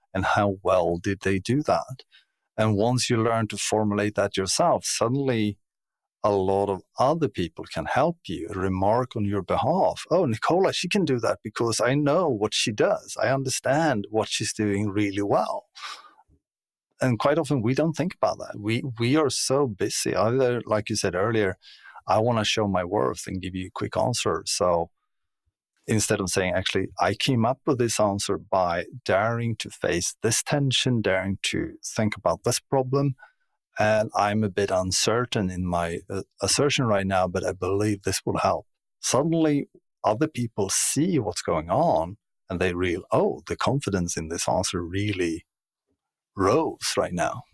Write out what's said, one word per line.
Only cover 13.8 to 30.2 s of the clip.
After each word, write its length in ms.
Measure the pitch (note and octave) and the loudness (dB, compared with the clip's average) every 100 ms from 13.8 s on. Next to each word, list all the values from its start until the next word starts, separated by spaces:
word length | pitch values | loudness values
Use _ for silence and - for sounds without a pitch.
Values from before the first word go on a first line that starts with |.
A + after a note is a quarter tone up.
| E3 A#2 G2+ | 2 0 0
what 200 | A2 G#2 | -2 -2
she's 240 | - G#2+ | -2 -4
doing 360 | - G#2+ G2 G#2 | -2 0 0 0
really 320 | G2 G#2 G2 | 0 0 0
well." 440 | G2+ D3 E3+ - - - - - - _ _ _ _ _ _ _ _ - | 0 0 0 -6 -12 -16 -16 -16 -18 _ _ _ _ _ _ _ _ -4
And 200 | C3 A2+ | 0 2
quite 180 | C#3+ D#3 | 2 2
often 240 | D3 D3 | 2 0
we 140 | G#2+ C3 | 0 0
don't 180 | D#3+ | 0
think 220 | D#3 D#3+ - | -2 -4 0
about 240 | G2+ - | -2 -2
that. 160 | - - | -8 -8
We, 220 | G#2 A2+ C#3 A2+ | -4 -2 -4 -2
we 200 | A#2 D3 | 2 2
are 120 | D3 | 2
so 380 | - - C3+ C#3+ | 0 0 2 0
busy. 480 | G2 G2+ - - F2+ | 0 -4 -2 -2 0
Either, 460 | G#2 B2+ B2+ B2 - | 2 2 2 0 0
like 240 | G#2+ G#2 | -2 0
you 60 | G#2+ | -2
said 180 | G2 | 0
earlier, 440 | F2+ G#2 A2+ G2 F2+ - - - - - | 0 0 2 0 -2 -10 -20 -20 -10 0
"I 100 | F#2+ | 2
wanna 260 | A2+ A#2 | 2 2
show 240 | G#2+ - G#2 | 0 0 0
my 160 | F#2 | 0
worth 440 | F2 G2+ B2+ - - | 0 0 0 -2 -6
and 140 | F#2 | -6
give 120 | F#2 | -6
you 140 | F#2 F#2 | -8 -8
a 100 | - | -8
quick 160 | - - | -6 -2
answer." 460 | G#2+ A#2+ - E2 G2 | 0 0 -2 -2 -2
So 420 | - F2+ E2+ E2+ _ _ _ _ _ _ _ _ _ - | 0 2 2 -2 _ _ _ _ _ _ _ _ _ -2
instead 340 | A2 - G#2 | 0 2 0
of 100 | F#2+ | 0
saying, 240 | - F#2 F2+ | 0 0 0
"Actually, 320 | F#2+ G#2 F#2+ - | -2 -2 -4 0
I 140 | F2+ | 0
came 320 | G#2 - B2+ A2+ | 0 0 2 2
up 140 | C3 - | 0 -2
with 100 | C3+ | 0
this 220 | A#2+ - | 0 2
answer 400 | G#2+ G2+ - F#2 | 0 0 -2 -4
by 460 | - G2 F2+ E2+ E2+ - | -2 0 2 0 -4 -8
daring 540 | - G2 A2 A#2 A#2 A2 | 0 2 2 0 -2 -4
to 120 | G#2+ | -8
face 460 | - - E3+ - - | -4 -2 0 -2 -2